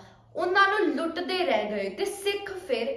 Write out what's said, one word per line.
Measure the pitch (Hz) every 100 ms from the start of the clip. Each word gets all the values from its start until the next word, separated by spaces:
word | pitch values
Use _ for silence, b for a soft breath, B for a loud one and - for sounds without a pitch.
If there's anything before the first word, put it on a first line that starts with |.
| B B B -
ਉਹਨਾਂ | 359 392 392
ਨੂੰ | 415
ਲੁੱਟਦੇ | 311 247 330 349 359 370
ਰਹਿ | 320 214
ਗਏ | 208 208 196
ਤੇ | -
ਸਿੱਖ | 403 - 403 403 403 381 -
ਫਿਰ | 226 247